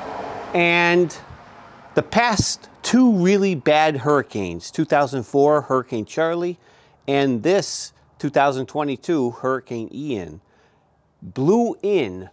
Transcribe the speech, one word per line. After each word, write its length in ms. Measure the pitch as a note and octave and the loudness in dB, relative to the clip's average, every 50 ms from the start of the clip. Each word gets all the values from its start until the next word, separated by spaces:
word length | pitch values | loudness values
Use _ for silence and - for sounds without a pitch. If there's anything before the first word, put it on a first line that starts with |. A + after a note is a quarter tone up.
| - - - - - - - - - - - | -14 -12 -12 -10 -10 -10 -12 -12 -10 -4 -2
and 640 | F3 F3 E3+ E3+ F3 F3 E3+ F3 F3+ F3 D3+ - - - - - - - - - - - - - - - - - | 0 2 2 2 2 2 4 4 2 2 0 -4 -10 -18 -20 -20 -20 -20 -20 -20 -20 -20 -20 -20 -20 -20 -4 -4
the 80 | G#3 - | -4 -4
past 640 | - - A3 A#3+ A#3+ G#3 - - - - - - - - _ | 0 0 0 2 2 0 0 -2 -2 -4 -8 -12 -20 -20 _
two 320 | - - - B3 B3+ A#3+ G#3+ | -4 2 4 4 4 4 4
really 420 | F3+ E3+ F#3 G3+ G3 G3 G3 F3+ | 4 4 4 4 4 2 0 0
bad 400 | C3+ - D#3+ D3+ D3+ D#3 D#3 D3 | 0 2 2 4 4 4 2 0
hurricanes, 760 | C3 A2+ D3 D3 C#3 - - - G#2+ F#2+ F2 E2+ E2+ - - | 0 0 2 2 2 0 -2 -6 -6 -6 -6 -6 -10 -12 -8
two 140 | - - D#3 | -4 -4 -2
thousand 400 | - D#3+ C#3+ D3 B2+ C#3 C3 G#2+ | 2 2 2 2 0 -2 -6 -6
four 380 | - - C#3 C#3 D3 D3+ D3 | -2 2 4 4 4 4 2
Hurricane 420 | B2+ - C3 C3 A#2+ - B2+ A2 G#2 | 0 0 -2 -2 -2 -2 -6 -6 -6
Charlie 560 | - - E3 D#3+ E3 E3+ F3 F3 F3+ F3 - _ _ _ _ _ _ _ _ _ C#3 | -6 -4 -2 -2 -2 -2 -4 -4 -6 -8 -10 _ _ _ _ _ _ _ _ _ -2
and 340 | C#3 C#3 C#3 C3+ B2 A2 | 0 0 2 0 0 0
this 500 | G#2 E3 G3 G3 D3+ - - - - - - _ _ _ _ _ | 0 2 2 2 0 -4 -8 -10 -12 -14 -18 _ _ _ _ _
two 100 | - D3 | -8 -2
thousand 360 | - D3 C#3 C#3+ C3 C3 B2+ | 2 2 2 2 0 -2 -6
twenty-two 680 | - - D3+ D3 C#3+ C3 - - - E3+ D3 B2 A#2+ | -6 -6 -4 -4 -4 -6 -6 -4 -2 0 0 0 -2
Hurricane 560 | A#2 - - C3 C3 B2+ - - B2 A#2 A2 - | -4 -4 -4 -2 -2 -4 -6 -8 -10 -10 -10 -10
Ian, 480 | - C3 D3+ D3 B2 G2 E2+ D#2 D#2 F2+ _ _ _ _ _ _ _ _ _ _ _ _ _ _ _ _ | -12 -10 -8 -6 -6 -6 -8 -10 -14 -18 _ _ _ _ _ _ _ _ _ _ _ _ _ _ _ _
blew 560 | - F#2 - B2+ C3+ E3 G#3+ A#3+ A#3+ G#3+ - - | -20 -12 -6 0 2 4 4 4 2 0 -2 -4
in 480 | - G3+ G#3 F3 B2 F#2+ F2+ F#2 F#2+ - | -2 0 0 0 0 -2 -6 -10 -14 -16